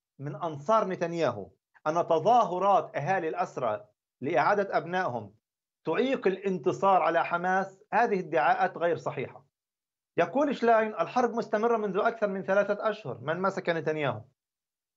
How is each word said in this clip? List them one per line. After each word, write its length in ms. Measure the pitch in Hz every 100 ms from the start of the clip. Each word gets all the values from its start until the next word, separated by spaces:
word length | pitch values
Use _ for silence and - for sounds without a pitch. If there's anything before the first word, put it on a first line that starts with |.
| _ -
من 160 | 139
أنصار 540 | 151 175 143 143 220 202
نتنياهو 600 | 180 170 170 151 107 92 _ _ _ 151
أن 80 |
تظاهرات 1000 | 165 170 165 165 247 190 180 196 185 - -
أهالي 320 | 143 190 160
الأسرى 600 | 160 180 - 123 107 - _ _ -
لإعادة 560 | 131 165 160 202 202 190
أبنائهم 580 | 156 180 175 120 104 _ _ _ _ _
تعيق 420 | - 160 254 254 208
الانتصار 760 | 185 196 185 185 147 196 185
على 220 | 160 165
حماس، 600 | 151 175 180 190 190 - -
هذه 260 | 196 233 196
ادعاءات 600 | 165 156 151 185 185 160
غير 180 | 170 143
صحيحة." 500 | - 143 113 - _ _ _ _ _ _ _ -
يقول 400 | 175 262 294 220
شلاين: 380 | 233 226 220
"الحرب 360 | 214 165 247 247
مستمرة 460 | 220 - 214 233 233
منذ 200 | 208 185
أكثر 300 | 226 233 208
من 140 | 196
ثلاثة 480 | 185 196 202 202 220
أشهر، 280 | 208 135 107
من 220 | 131 165
مسك 280 | 190 185 180
نتنياهو. 540 | 165 151 156 143 107 - _ _ _ _ _ _